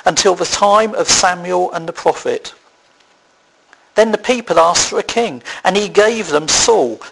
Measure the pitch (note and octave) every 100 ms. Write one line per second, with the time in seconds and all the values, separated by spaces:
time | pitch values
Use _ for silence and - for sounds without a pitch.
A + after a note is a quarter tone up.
0 | - - G3 F3 E3+ - G3+ G#3 A3 G3
1 | D#3+ - F#3 F3+ F3+ F3+ F3+ E3+ E3 -
2 | E3 - E3 B2 - - _ _ _ _
3 | _ _ _ _ _ _ _ _ _ -
4 | A3 G#3 - B3 A3 E3 E3 F3 - G#3+
5 | - A#3 A3+ B2 - - F#3 G3+ G3+ G3+
6 | G#3+ A3+ E3 D3 D#3 - - G#3+ B2 G#2+
7 | -